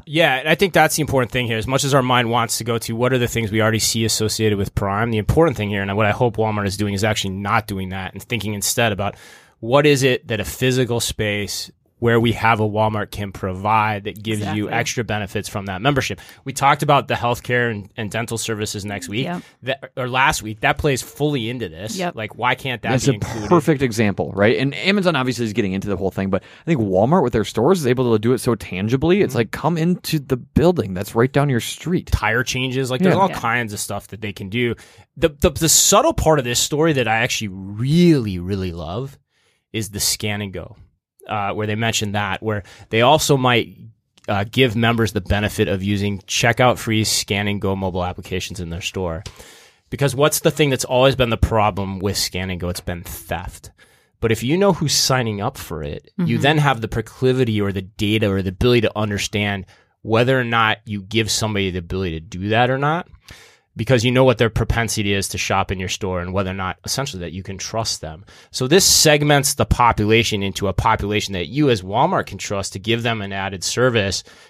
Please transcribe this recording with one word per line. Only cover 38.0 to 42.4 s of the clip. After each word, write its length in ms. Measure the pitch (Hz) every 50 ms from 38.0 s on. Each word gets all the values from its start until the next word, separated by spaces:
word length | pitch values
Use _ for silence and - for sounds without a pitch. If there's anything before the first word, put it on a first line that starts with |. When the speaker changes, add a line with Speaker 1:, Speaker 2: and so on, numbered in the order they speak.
| 175 170 160 135 113 104 92
Speaker 1:
really 360 | 87 87 92 101 95 92 92 82
love 440 | 85 78 76 90 117 135 135 - _ _ _ _ _ _ _ _ _ _ _
is 180 | - 110 104 95
the 100 | 101 101
scan 400 | - - - - - 104 104 104
and 100 | 104 98
go. 240 | 92 87 80 - - - - _ _ _ _ _ _ _ -
Uh, 240 | - 107 104 101 101 -
where 120 | 107 107
they 80 | 107 107
mentioned 400 | 107 117 117 110 - 110 104 98
that, 300 | 104 104 98 95 -